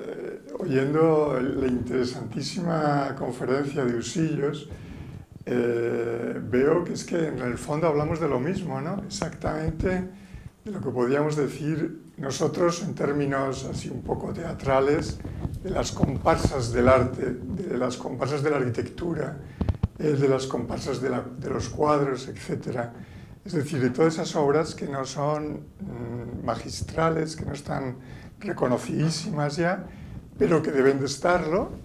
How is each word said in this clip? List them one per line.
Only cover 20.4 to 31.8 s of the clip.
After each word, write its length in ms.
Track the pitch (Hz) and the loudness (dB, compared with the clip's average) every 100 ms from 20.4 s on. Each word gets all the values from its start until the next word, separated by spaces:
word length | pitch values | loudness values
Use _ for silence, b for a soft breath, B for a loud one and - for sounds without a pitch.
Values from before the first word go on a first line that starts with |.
| 135 | 2
comparsas 560 | 131 117 - - 123 | -4 -2 -4 -2 -2
de 80 | 131 | 0
la, 120 | 123 | 0
de 280 | - - 131 | -2 -6 -4
los 200 | 123 - | -2 -4
cuadros, 580 | - 151 147 139 127 - | 2 4 6 4 0 -6
etcétera. 680 | 110 - 156 - 123 117 B B B B B | -10 -6 -4 -2 -4 -4 B B B B B
Es 100 | 196 | -4
decir, 280 | 160 131 151 | -2 0 2
de 80 | 123 | 2
todas 240 | 123 160 | 4 4
esas 220 | 160 160 165 | 4 -2 2
obras 400 | 143 151 165 - | 4 4 2 -4
que 120 | 160 | -6
no 160 | 139 131 | -4 -4
son, 480 | 151 143 151 151 151 147 - | -2 0 0 -2 -8 -12 -12
mm, 640 | 196 120 120 120 - - 123 | -10 -8 -8 -8 -8 -6 -4
magistrales, 920 | 113 - - - 160 160 160 160 - | -4 -6 -8 -4 0 2 2 -2 -4
que 100 | 143 | -6
no 80 | |
están 420 | 143 - 143 131 123 B B B - | -8 -6 -4 -4 -8 B B B -10
reconocidísimas 1160 | - 120 127 120 - 139 156 160 - 151 147 143 | -8 0 2 2 0 0 0 0 -4 -2 -2 0
ya, 300 | 170 190 B B B B B - | 0 0 B B B B B 0
pero 240 | 185 165 | 4 4
que 100 | - | 4
deben 280 | 139 131 139 | 6 6 4
de 60 | 135 | 0
estarlo 680 | - 175 180 156 180 294 - | 0 2 2 2 0 -2 -8